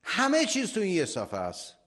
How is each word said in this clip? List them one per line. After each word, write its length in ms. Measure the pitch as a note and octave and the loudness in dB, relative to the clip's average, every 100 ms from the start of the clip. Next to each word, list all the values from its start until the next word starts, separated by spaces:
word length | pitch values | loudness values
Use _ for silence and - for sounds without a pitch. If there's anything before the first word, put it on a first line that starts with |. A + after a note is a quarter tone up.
همه 420 | - - C4+ D#4 D#4 | -4 0 4 4 2
چیز 280 | C4 B3 | 0 -2
تو 60 | - | 0
این 140 | G3+ | 2
یه 120 | E3+ C3+ | 2 0
صفحه 340 | - G2+ G2 | -2 -4 -4
است. 360 | F2+ F2 - - | -4 -6 -14 -18